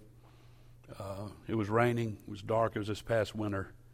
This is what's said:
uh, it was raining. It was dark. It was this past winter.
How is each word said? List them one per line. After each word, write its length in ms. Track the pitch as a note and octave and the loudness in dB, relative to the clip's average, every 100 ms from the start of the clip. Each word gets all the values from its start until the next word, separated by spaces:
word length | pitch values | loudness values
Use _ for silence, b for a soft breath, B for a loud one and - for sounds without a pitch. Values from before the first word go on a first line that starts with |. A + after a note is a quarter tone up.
| - - b b b b b b - - | -8 -20 b b b b b b -18 -12
uh, 300 | G2 G2 G#2+ - - | -10 -8 -10 -10 -2
it 80 | A2 | 0
was 140 | G2+ | 2
raining. 480 | A2+ A#2+ A#2 A#2 G#2 - | 4 4 4 0 -4 -10
It 20 | |
was 120 | G2 | -10
dark. 340 | G#2+ A2+ A2 A2+ | 0 2 4 2
It 40 | |
was 80 | G#2 | -2
this 140 | G2+ | -4
past 340 | - A#2 G2+ G#2+ | 0 2 2 0
winter. 380 | G#2+ G2 F#2+ - - | -2 -2 -4 -10 -20